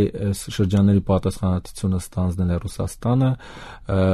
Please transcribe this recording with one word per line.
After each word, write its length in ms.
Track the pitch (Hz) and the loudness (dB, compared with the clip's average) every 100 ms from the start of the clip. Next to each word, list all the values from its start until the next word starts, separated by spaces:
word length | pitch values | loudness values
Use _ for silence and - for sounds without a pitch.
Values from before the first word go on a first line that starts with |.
| 101 | 4
ը, 240 | - 101 | 0 -4
ս-, 160 | 98 - - | -4 -4 -2
շրջանների 480 | 98 101 98 101 | 2 4 6 4
պատասխանատվությունը 960 | - 92 95 - 92 92 - - 98 92 | 4 0 0 -2 -2 -2 -4 -4 -2 -2
ստանձնել 540 | - - 92 90 90 | -4 -2 -2 0 0
է 80 | 87 | -2
Ռուսաստանը, 720 | 101 - 98 - 113 127 131 | -4 -6 -6 -4 0 2 2
ը, 640 | 131 - - - - - 98 95 | 0 -8 -18 -18 -14 -2 2 4